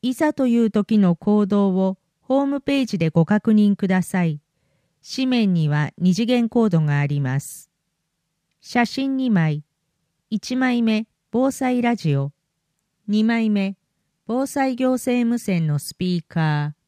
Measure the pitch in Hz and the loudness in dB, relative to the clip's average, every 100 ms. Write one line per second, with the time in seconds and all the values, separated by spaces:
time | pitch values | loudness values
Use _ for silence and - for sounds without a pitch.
0 | 240 254 311 302 262 233 226 208 202 220 | -4 0 -2 0 0 2 2 0 2 2
1 | 190 170 - 208 202 202 202 185 190 190 | 4 2 0 2 2 2 2 2 -2 -4
2 | _ _ _ 269 277 277 - 277 262 196 | _ _ _ 0 0 -2 -2 -2 0 0
3 | 160 170 165 208 - 214 208 202 190 185 | 0 2 2 2 4 4 4 2 0 0
4 | 175 190 170 147 _ _ _ _ _ _ | 0 -2 -2 -2 _ _ _ _ _ _
5 | - - 262 247 208 175 151 147 147 - | -14 -4 0 2 2 2 2 0 -2 -2
6 | 180 185 233 247 233 247 220 170 151 143 | 0 0 2 0 0 2 2 2 2 0
7 | 143 143 135 135 - - - _ _ _ | 0 -2 -2 -4 -6 -18 -20 _ _ _
8 | _ _ _ _ _ _ - 247 233 - | _ _ _ _ _ _ -6 -2 0 -2
9 | 269 269 262 202 160 147 - _ _ _ | -4 -2 0 2 2 -2 -8 _ _ _
10 | _ _ _ 220 - 254 254 240 226 214 | _ _ _ -8 -6 -2 0 0 0 -2
11 | 220 _ _ 226 269 262 262 247 240 240 | -4 _ _ -2 -2 -2 -2 0 -2 -2
12 | 165 139 139 - _ _ _ _ _ _ | -2 -2 -4 -10 _ _ _ _ _ _
13 | - 208 220 233 220 208 190 196 _ _ | -4 0 0 0 0 0 -2 -6 _ _
14 | _ _ _ 240 269 - 269 247 254 254 | _ _ _ -4 -4 -2 -2 0 -2 -2
15 | - 247 233 240 - 180 156 147 - - | -2 -2 0 -2 -2 -2 0 -2 -4 -6
16 | 185 175 - - 156 151 147 147 | -4 -4 -4 -2 -2 -2 -4 -8